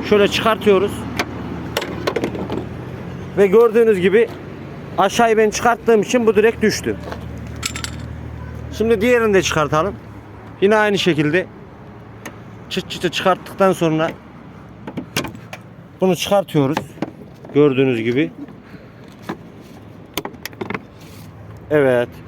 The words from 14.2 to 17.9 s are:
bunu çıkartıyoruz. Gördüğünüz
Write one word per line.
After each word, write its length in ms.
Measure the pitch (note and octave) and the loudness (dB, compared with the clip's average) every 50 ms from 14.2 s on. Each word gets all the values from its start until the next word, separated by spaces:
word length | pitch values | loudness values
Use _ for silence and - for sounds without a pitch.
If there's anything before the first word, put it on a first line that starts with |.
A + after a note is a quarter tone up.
| - - - - - - - - - - - - - - - - - - - - - - - - - - - - - - - - - - - - | -16 -20 -20 -20 -20 -20 -20 -20 -20 -20 -20 -16 -16 -12 -12 -12 -12 -8 -8 -8 -8 -8 -12 -14 -16 -16 -18 -18 -18 -20 -20 -20 -20 -20 -6 0
bunu 140 | F#3+ F#3+ F#3 | 2 2 2
çıkartıyoruz. 640 | - - - G3+ G3+ F3 - - D#3 C#3 C3 D#3+ - - - - - - - - - - - - - - - - | 0 0 2 2 2 0 2 2 2 2 2 0 -2 -4 -6 -10 -10 -10 -10 -10 -18 -20 -20 -20 -20 -20 0 4
Gördüğünüz 480 | C#3+ D3 C#3+ C3 B2 C3+ C3 | 6 6 6 6 4 2 2